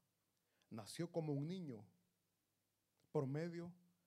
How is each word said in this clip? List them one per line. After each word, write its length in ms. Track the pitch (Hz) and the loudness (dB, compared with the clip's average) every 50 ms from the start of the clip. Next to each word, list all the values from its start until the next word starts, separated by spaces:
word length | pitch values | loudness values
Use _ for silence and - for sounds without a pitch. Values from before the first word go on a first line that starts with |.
| _ _ _ _ _ _ _ _ _ _ _ _ _ - | _ _ _ _ _ _ _ _ _ _ _ _ _ -10
Nació 420 | - 113 104 - - - 170 170 170 | -8 -8 -6 -6 -2 -2 -2 0 2
como 220 | 170 160 151 143 | 0 2 4 2
un 120 | 139 143 | 2 2
niño 380 | 160 185 190 175 143 120 104 110 - - _ _ _ _ _ _ _ _ _ _ _ _ _ _ _ _ _ _ _ _ _ _ _ - | 0 -2 -4 -4 -4 -6 -8 -10 -16 -20 _ _ _ _ _ _ _ _ _ _ _ _ _ _ _ _ _ _ _ _ _ _ _ 2
por 140 | 151 139 | 4 4
medio 460 | 127 139 151 165 175 165 170 170 175 175 - - - _ _ _ | 4 4 2 0 0 -2 -4 -6 -6 -8 -12 -18 -20 _ _ _